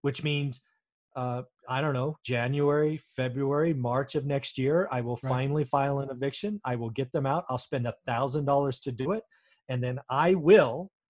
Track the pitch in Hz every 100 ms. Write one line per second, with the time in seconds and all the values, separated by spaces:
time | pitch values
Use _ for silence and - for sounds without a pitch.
0 | 139 127 151 147 143 123 _ _ _ _
1 | _ 135 123 123 - _ - 127 151 131
2 | 135 156 - 123 123 143 143 147 151 156
3 | _ - 127 123 135 143 165 143 120 123
4 | 139 151 139 139 - - 131 165 190 131
5 | 120 120 131 127 139 151 143 139 139 139
6 | 139 123 139 - 202 208 131 123 117 113
7 | 131 160 135 156 - 127 - 139 120 -
8 | - 120 135 143 143 139 143 127 - 120
9 | 131 214 - _ _ _ - 127 123 127
10 | - 131 170 185 151 208 135 127 196 _